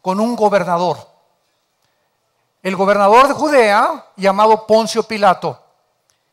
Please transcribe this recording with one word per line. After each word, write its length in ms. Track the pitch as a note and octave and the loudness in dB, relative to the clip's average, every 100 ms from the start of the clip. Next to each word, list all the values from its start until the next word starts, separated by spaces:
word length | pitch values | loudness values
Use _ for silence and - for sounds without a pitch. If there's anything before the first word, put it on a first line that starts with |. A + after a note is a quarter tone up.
con 200 | F#3 F#3+ | -8 -4
un 160 | A3+ A#3 | -4 -2
gobernador. 640 | G#3+ G3 F3 F3 F3+ C3 - _ _ _ _ _ _ _ _ _ _ _ _ _ _ _ | 0 0 -2 -4 -4 -6 -12 _ _ _ _ _ _ _ _ _ _ _ _ _ _ _
El 140 | F#3 F#3 | -8 -4
gobernador 520 | G3 G3+ G3+ A#3 C#4 | 0 2 4 4 4
de 60 | |
Judea, 720 | B3 D4+ C#4+ A3 G3+ D4 D4 - - | 0 -2 2 2 2 0 -4 -14 -6
llamado 500 | F#3+ G3 A3 A3 - | -2 0 2 2 0
Poncio 360 | A3 A3 A3+ | 0 0 -4
Pilato. 580 | G#3+ G#3+ G3+ F3 E3 B2 _ _ _ _ _ _ _ | -6 -2 0 0 -4 -10 _ _ _ _ _ _ _